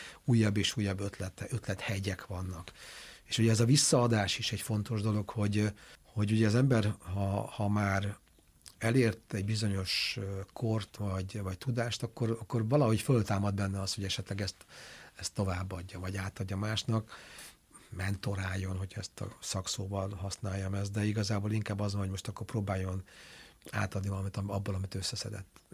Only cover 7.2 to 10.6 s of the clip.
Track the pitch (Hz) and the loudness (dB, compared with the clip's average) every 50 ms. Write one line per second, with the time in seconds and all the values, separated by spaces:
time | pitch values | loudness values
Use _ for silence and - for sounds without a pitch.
7.2 | 98 98 98 104 110 110 - - 107 101 104 104 104 98 98 98 98 101 101 - | 0 0 0 0 -2 -4 -4 -2 0 2 2 4 4 4 2 2 0 -2 -6 -8
8.2 | _ _ _ _ - _ _ _ - - - - - 113 120 131 123 113 101 - | _ _ _ _ -20 _ _ _ -20 -20 -10 -2 0 2 4 6 6 4 4 0
9.2 | - - - 107 98 104 113 107 110 104 98 98 92 92 - - - - - 113 | -6 -8 -6 -4 -2 -2 -2 0 0 0 0 0 -2 -2 -2 -2 -2 -2 -4 -4
10.2 | 101 98 98 98 98 - - - | -6 -6 -6 -6 -8 -10 -8 -4